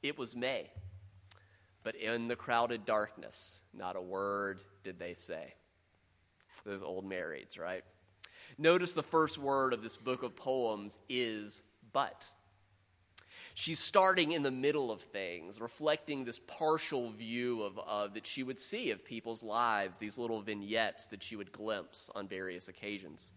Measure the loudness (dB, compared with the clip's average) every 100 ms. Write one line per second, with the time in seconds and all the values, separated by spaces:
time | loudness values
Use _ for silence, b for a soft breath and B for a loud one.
0 | 0 -2 -4 -2 0 0 -4 -12 -14 -14
1 | -18 -20 -20 -20 b b b b -8 -2
2 | 0 0 0 -4 2 4 4 2 2 2
3 | 2 -4 -14 -12 -12 -14 _ -8 -6 -6
4 | -4 -2 0 0 -2 -4 -10 -14 -12 -8
5 | -8 -8 -6 -6 -8 -16 _ _ _ _
6 | _ _ _ _ _ -16 -8 -6 -4 -4
7 | -4 -4 -4 -6 -10 -8 -4 -4 -8 -20
8 | _ _ B B B B 6 6 6 0
9 | 2 4 4 2 2 4 4 2 -2 -6
10 | -2 -2 -2 -6 0 2 2 0 -4 -12
11 | -4 0 0 0 -6 -10 -12 _ -2 0
12 | 0 -4 -18 -20 _ _ _ _ _ _
13 | _ -20 B B B -2 0 4 6 8
14 | 8 8 6 4 2 4 4 4 2 -2
15 | -4 -4 -4 -4 -8 -8 -10 0 2 2
16 | 0 -4 -4 -8 -10 0 4 4 2 -2
17 | -2 -6 -4 -2 0 0 -2 -4 -2 0
18 | 0 -4 -6 -4 -4 -4 -4 -2 -2 -2
19 | -4 -8 -6 -6 -2 2 4 4 0 -4
20 | -8 -4 -2 -2 -2 -6 0 2 2 0
21 | -10 -10 -10 -10 -10 -6 -2 -2 -4 -10
22 | -10 -8 -6 -6 -6 -6 -10 -10 -6 -6
23 | -8 -14 -16